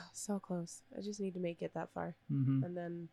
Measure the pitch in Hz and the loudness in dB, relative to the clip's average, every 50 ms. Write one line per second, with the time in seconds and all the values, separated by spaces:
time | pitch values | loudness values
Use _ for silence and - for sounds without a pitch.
0 | - - - - - - 202 196 - - 180 175 170 170 - - - - 262 - | 4 -2 -8 -6 -2 0 0 0 0 0 -2 -2 -2 -4 -8 -12 -14 -12 -8 -6
1 | 196 208 208 208 202 190 175 185 180 170 170 - 180 165 - 160 165 - - 170 | -4 -4 -4 -2 -2 -2 0 0 0 -2 -2 -2 -4 -4 -2 -2 -4 -4 -2 -4
2 | 170 170 170 - _ - 143 139 131 131 135 135 131 175 175 175 175 170 175 170 | -4 -4 -4 -6 _ 0 4 4 6 6 6 6 4 2 0 -2 -2 -2 -4 -4
3 | 170 165 | -6 -8